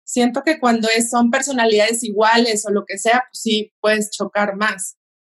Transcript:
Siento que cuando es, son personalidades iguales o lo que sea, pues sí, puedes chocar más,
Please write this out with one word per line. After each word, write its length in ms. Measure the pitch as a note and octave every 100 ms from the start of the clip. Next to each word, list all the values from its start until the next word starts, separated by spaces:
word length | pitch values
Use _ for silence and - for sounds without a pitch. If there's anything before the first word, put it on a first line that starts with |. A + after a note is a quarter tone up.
| -
Siento 380 | B3 A#3+ B3+
que 160 | D#4+ -
cuando 280 | B3 A3+ A3 A3+
es, 140 | A#3
son 200 | A#3+ A#3+
personalidades 720 | C4 C#4 C4 A3+ G#3 A3 A#3
iguales 640 | A3 G3 A3 A#3 A#3+ G#3 G#3+
o 60 |
lo 140 | G3+ G3
que 120 | G3
sea, 280 | A3+ A#3+ B3+
pues 120 | -
sí, 320 | A3+ G#3+ G#3 _
puedes 300 | G#3+ G#3+ G#3
chocar 440 | - G3 G#3 G3+ G3
más, 420 | A3 F#3+ - - _ _